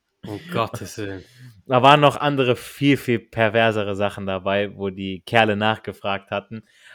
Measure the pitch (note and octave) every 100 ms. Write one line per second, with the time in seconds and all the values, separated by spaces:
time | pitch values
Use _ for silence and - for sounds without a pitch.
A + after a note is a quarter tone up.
0 | _ _ - G2+ E2 A#2 G#2+ A#2 G2+ -
1 | G2+ F#2+ - - - - - B2+ C3 D3
2 | C#3+ - D3 C#3 B2+ A#2 - - C#3 C3+
3 | - A#2 - A2+ A2 A2+ A2+ G#2+ G2+ G2
4 | G2+ G#2 G2 F#2+ F#2+ G2+ G2+ F#2+ G2 F#2+
5 | G2 F2+ - A#2 A2 G2+ A2 A2 - F#2+
6 | G#2 G2 - G2+ - A2 - _ -